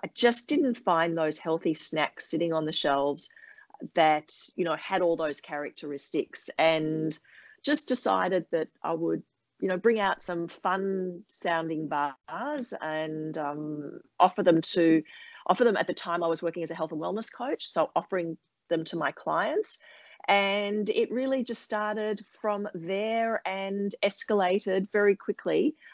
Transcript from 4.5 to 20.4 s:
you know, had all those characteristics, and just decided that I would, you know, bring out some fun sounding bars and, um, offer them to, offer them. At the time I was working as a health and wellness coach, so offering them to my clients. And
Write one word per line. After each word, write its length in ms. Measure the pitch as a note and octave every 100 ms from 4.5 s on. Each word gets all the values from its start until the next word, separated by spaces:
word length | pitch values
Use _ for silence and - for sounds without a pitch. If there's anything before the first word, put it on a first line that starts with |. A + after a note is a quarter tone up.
| -
you 80 | E3
know, 100 | D#3
had 260 | - F#3+
all 140 | F3 E3
those 240 | D#3 C#3
characteristics, 1120 | - D3 D3 - D3+ C#3+ - D#3 - - - -
and 600 | D#3+ D#3+ D#3 D#3 D#3 - _ - - -
just 240 | - D4 -
decided 580 | B3 A3 F#3+ F#3 F#3 E3+
that 160 | D#3+ D#3 _
I 80 | D#3+
would, 320 | E3 E3 E3 - _ _ _
you 80 | F#3+
know, 80 | F#3
bring 240 | A3+ A3
out 200 | G3 -
some 280 | - F3 E3+
fun 720 | - F#3 F#3+ G3 F#3+ F#3 F3 -
sounding 580 | - F3 E3 D#3+ D#3 D3+
bars 840 | D3+ D3 C3+ - E3 C#4 D4 A#3 -
and, 560 | D#3 D#3 D#3 D#3 D#3 D#3+
um, 640 | D3 D3+ D3+ D3+ C#3+ - - -
offer 240 | F#3 -
them 160 | F3+ E3
to, 420 | - F#3 E3 D#3+ - - - - -
offer 160 | F#3
them. 140 | A#3+ F#3+
At 100 | -
the 60 |
time 300 | - F3+ E3+
I 40 | E3+
was 160 | D#3+
working 200 | E3+ F3
as 80 | D#3+
a 40 | E3
health 160 | D#3+
and 80 | D#3
wellness 320 | F3 G#3 A3+
coach, 340 | - B3+ - -
so 240 | E3+ D#3 E3+
offering 400 | - F#3+ E3 D#3+ _ _ _
them 140 | E3
to 140 | D#3+ E3+
my 160 | D3
clients. 680 | - - D#3 G#3+ F4 - - - - - - -
And 640 | G3+